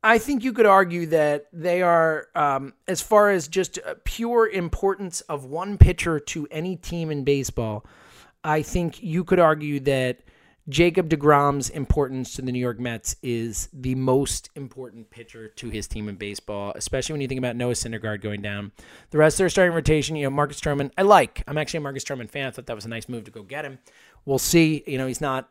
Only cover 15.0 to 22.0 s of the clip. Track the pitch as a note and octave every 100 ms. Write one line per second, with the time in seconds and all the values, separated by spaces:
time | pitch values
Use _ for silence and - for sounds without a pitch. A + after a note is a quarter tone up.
15 | A2 - A2+ A2+ G#2+ - A#2+ G#2+ G2 A2+
16 | G#2 F#2+ G#2 G2+ - G#2 G2+ - - C3+
17 | B2 D3+ C3+ C3 B2+ A#2+ B2 A#2+ A#2+ A2+
18 | A2 G#2 G#2+ G#2 G#2 G2+ G2+ _ - -
19 | _ D3+ D#3 - F#3+ - F3+ E3 C#3+ D#3
20 | C3+ D#3 C#3 C#3 D3 C#3+ D#3 C#3+ C#3 -
21 | G3 G3 B2+ - - D3 D3+ E3+ C#3+ C3+